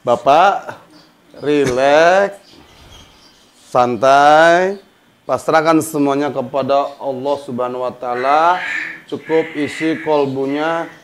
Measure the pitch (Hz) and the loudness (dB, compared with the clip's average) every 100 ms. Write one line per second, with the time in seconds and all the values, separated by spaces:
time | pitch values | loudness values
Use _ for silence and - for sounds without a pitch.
0 | - 120 139 147 196 190 - - _ - | 0 0 4 4 4 0 -8 -18 _ -20
1 | _ _ _ - 135 147 135 123 139 147 | _ _ _ -10 -2 0 0 0 2 4
2 | 165 190 196 - _ - _ _ - - | 4 2 0 -6 _ -20 _ _ -20 -20
3 | - _ _ _ _ _ _ 131 123 120 | -20 _ _ _ _ _ _ 0 0 2
4 | 131 139 143 151 165 170 185 196 _ _ | 4 6 6 6 6 4 0 -4 _ _
5 | _ _ - 127 - 156 160 160 139 151 | _ _ -6 -4 0 0 2 0 0 -2
6 | 143 139 143 135 123 139 131 139 139 - | 0 0 -2 -4 -6 -4 0 0 -2 -6
7 | 139 127 135 143 143 120 123 127 123 107 | -8 -6 -6 -6 -6 -6 -6 -6 -8 -8
8 | 127 123 131 147 165 160 - - - - | -8 -4 0 2 2 0 -4 -8 -10 -14
9 | - 143 - 160 160 147 139 - 160 156 | -12 -14 -2 -2 -2 -6 -8 -4 -4 -4
10 | 156 151 139 131 135 143 156 165 160 - | -2 0 0 -4 -4 -4 -4 -4 -8 -14